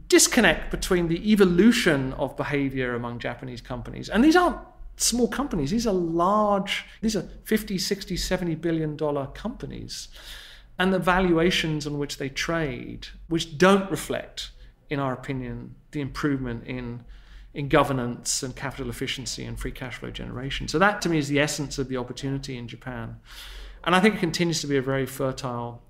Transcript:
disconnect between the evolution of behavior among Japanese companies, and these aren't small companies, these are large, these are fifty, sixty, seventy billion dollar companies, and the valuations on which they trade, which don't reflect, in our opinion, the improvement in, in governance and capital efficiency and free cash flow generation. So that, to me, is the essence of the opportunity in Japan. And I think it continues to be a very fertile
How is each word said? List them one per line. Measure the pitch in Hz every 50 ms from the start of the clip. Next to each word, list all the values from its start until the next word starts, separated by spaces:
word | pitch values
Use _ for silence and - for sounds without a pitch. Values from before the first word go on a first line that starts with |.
| - -
disconnect | 359 339 - - - 254 214 175 156 - - -
between | - 175 - - 190 175 170 165
the | 165 175 - 208
evolution | 214 202 202 185 175 170 196 233 233 - - 190 156 139 131 131 135
of | - 143 135 -
behavior | - 139 - 147 143 139 135 127 135 127 123 123
among | 120 120 120 120 120
Japanese | - 127 120 117 - 127 123 117 -
companies, | - 127 123 117 - - - 127 135
and | 175 202 247
these | 311 320
aren't | 359 359 330 233 - - - - - - - -
small | - - - 220 240 240 220
companies, | - - 240 285 - 180 139 139
these | 185 233 226
are | 233 190
large, | 185 175 165 165 170 170 185 202 214 214 208 202 196 190 190 - - - - - -
these | - 226 220
are | 196 - - - - -
fifty, | - 220 214 214 - 202 180
sixty, | - - 208 202 - - 180
seventy | 170 - - 185 185 185 170 160
billion | 156 165 170 165 160 156 151 151
dollar | 147 156 151 143 143 135 135
companies, | - - - 214 269 - - 135 127 113 113 120 - - - - - - - - - - - - - - - - - -
and | 180 190 190
the | 185
valuations | 160 175 180 185 190 180 170 160 165 180 185 - - 160 156 151 143
on | 147 147 143
which | 143 143 - -
they | 143 135
trade, | 139 - - - 165 165 160 143 123 120 123 - 117 117 - - - - - -
which | 165 165 160 - 156
don't | 139 185 185 196 202 196 -
reflect, | 160 143 - - - - - - - - - - - - - - - _ _ -
in | 151 139
our | 139 135 127
opinion, | 123 - - 139 131 127 120 120 120 123 123 123 - - _ -
the | 147 147
improvement | - 143 - - 151 139 135 131 123 117 117 113
in, | - 131 127 123 120 120 120 117 - - - - - - - - - -
in | - 143 135
governance | 139 151 139 131 139 131 120 120 120 - - - - - -
and | 131 120
capital | - - 135 127 - 135 123
efficiency | 117 - 139 123 - - 127 117 - - 127
and | 120 117 -
free | - - 127
cash | - 131 127 120
flow | - 131 120
generation. | 117 - 123 120 113 117 127 139 131 - 135 120
So | - 156
that, | 190 202 208 202 -
to | 175
me, | 165 156
is | 147 139
the | 147 139
essence | 147 147 151 - 147 131 - -
of | 135 127
the | 131
opportunity | 127 123 120 123 - - 135 135 135 135 139 131
in | 123 120 113
Japan. | 120 113 - 131 127 117 117 117 117 113 - - - - - - - - - - - - -
And | 165 175
I | 185
think | 185 220 214
it | -
continues | - 165 160 - 180 170 165 165 -
to |
be | 143 143
a | 139 123
very | 135 135 135 135
fertile | 127 - - 139 131 131 - - 127 120 120 120 120 120 117 - -